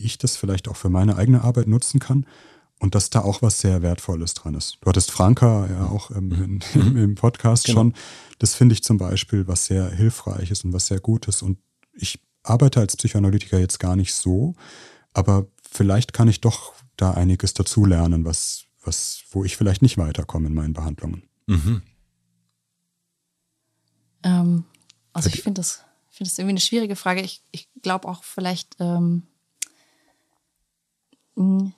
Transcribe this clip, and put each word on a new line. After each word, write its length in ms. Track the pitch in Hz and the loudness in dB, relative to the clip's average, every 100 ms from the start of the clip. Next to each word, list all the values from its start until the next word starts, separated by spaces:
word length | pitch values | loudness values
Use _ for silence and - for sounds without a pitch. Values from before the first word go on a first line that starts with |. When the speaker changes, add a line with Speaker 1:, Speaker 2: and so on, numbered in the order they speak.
Speaker 1:
ich 140 | 110 - | -4 -4
das 180 | 127 - | -4 -4
vielleicht 300 | 98 92 - | -4 -4 -6
auch 60 | - | -6
für 120 | 92 | 0
meine 280 | 90 104 - | 2 2 4
eigene 260 | 117 127 | 4 4
Arbeit 240 | 117 120 107 | 4 0 2
nutzen 320 | 113 - 135 | 0 2 -2
kann 260 | - 131 135 - - _ _ _ | 0 0 -2 -10 -20 _ _ _
und 160 | 98 101 | -2 0
dass 140 | - | 0
da 120 | 117 | 0
auch 200 | 101 98 | 0 0
was 180 | 113 - | 0 0
sehr 220 | 98 92 | 0 0
Wertvolles 520 | 85 85 - 82 85 | 0 -4 -6 -6 -6
dran 220 | - 78 76 | -8 -8 -8
ist. 220 | - - | -10 -4
Du 60 | - | 0
hattest 220 | 95 - | 0 0
Franka 560 | - 92 123 120 107 95 | 2 4 6 4 4 0
ja 160 | 92 98 | -4 -4
auch, 220 | 104 - | -4 -6
ähm, 160 | 104 95 | -8 -4
Speaker 2:
Mhm. 140 | 85 | -2
Speaker 1:
in, 180 | 92 98 - | -2 -6 -2
<laughs> 0 | - | 2
im, 160 | 95 127 | 4 4
im 180 | 104 101 | 2 2
Podcast 500 | 120 - 117 117 - | 0 2 2 2 2
Speaker 2:
Genau. 140 | 113 | 4
Speaker 1:
schon. 120 | 117 - - - - - | 4 2 -8 -20 -20 -4
Das 160 | 113 - | -2 4
finde 180 | 123 | 6
ich 100 | 110 | 6
zum 140 | - 104 | 2 0
Beispiel 480 | 92 107 - 104 92 | 0 -4 -2 -2 -2
was 180 | 90 - | -2 -2
sehr 240 | 95 92 | -2 -2
Hilfreiches 720 | 87 110 - - 98 87 104 | 0 0 0 -6 -6 -6 -4
und 80 | 95 | -4
was 140 | 90 - | -4 -2
sehr 120 | 95 | -2
Gutes. 400 | - 113 - - | 0 -2 -2 -4
Und 180 | 95 95 _ _ _ | -4 -6 _ _ _
ich 260 | - - - _ _ | -12 -10 -10 _ _
arbeite 380 | - 117 139 - | 0 4 4 4
als 160 | 104 - | 0 0
Psychoanalytiker 600 | - 104 98 101 - 92 | -2 2 2 2 0 0
jetzt 200 | 90 - | 0 -2
gar 160 | 90 92 | -2 0
nicht 180 | 95 | 0
so, 420 | - 92 92 147 180 - - - _ _ | -2 -2 0 -2 -6 -16 -20 -20 _ _
aber 340 | - 95 98 98 _ - | -2 2 2 0 _ -8
vielleicht 400 | - 98 98 - | -2 2 2 0
kann 160 | - 113 | 2 4
ich 140 | 104 | 4
doch 320 | 117 - - - _ - | 0 -2 -6 -20 _ -4
da 140 | 95 | -2
einiges 420 | 87 90 92 101 | 2 2 2 0
dazulernen, 720 | - 95 - 101 85 85 82 82 | -4 -2 2 4 4 2 0 -2
was, 400 | 82 - - - _ | -4 -6 -10 -16 _
was, 380 | - - - - - | -8 -8 -8 -12 -10
wo 140 | 98 95 | -6 -4
ich 100 | - | -2
vielleicht 260 | 104 92 | 0 4
nicht 160 | 131 - | 4 4
weiterkomme 500 | 78 76 80 80 78 | -2 -4 -6 -4 -4
in 60 | |
meinen 200 | 78 78 | -2 -4
Behandlungen. 500 | 78 78 78 82 85 - _ - | -6 -8 -8 -10 -10 -16 _ -2
Speaker 2:
Mhm. 360 | 92 80 113 - _ _ _ _ _ _ _ _ _ _ _ _ _ _ _ _ _ _ _ _ _ _ _ | 0 0 -4 -6 _ _ _ _ _ _ _ _ _ _ _ _ _ _ _ _ _ _ _ _ _ _ _
Speaker 3:
Ähm, 420 | 180 175 175 170 170 _ _ _ _ | 0 2 2 0 -2 _ _ _ _
also 160 | 175 151 | -4 -2
Speaker 2:
Für 60 | - | -2
Speaker 3:
ich 0 | |
Speaker 2:
die 40 | |
Speaker 3:
finde 180 | - 190 | -4 -4
das, 240 | 175 - _ _ _ | -6 -10 _ _ _
finde 200 | - 185 | -12 -10
das 80 | - | -6
irgendwie 140 | 190 | -4
eine 80 | 190 | -2
schwierige 360 | - 233 214 196 | -2 -2 -4 -4
Frage. 240 | 185 180 | -4 -4
Ich, 200 | 190 - _ | -6 -12 _
ich 180 | 160 - - | -20 -20 -10
glaub 240 | 190 190 185 | -6 -6 -6
auch 180 | 180 | -12
vielleicht, 520 | - - 180 180 - - | -14 -8 -6 -6 -10 -8
ähm, 440 | 175 175 170 170 - _ _ _ - _ _ _ _ _ _ _ _ _ _ _ _ _ _ _ _ - | -4 0 0 -2 -6 _ _ _ -16 _ _ _ _ _ _ _ _ _ _ _ _ _ _ _ _ -2
mh, 360 | 190 190 196 | 0 0 -2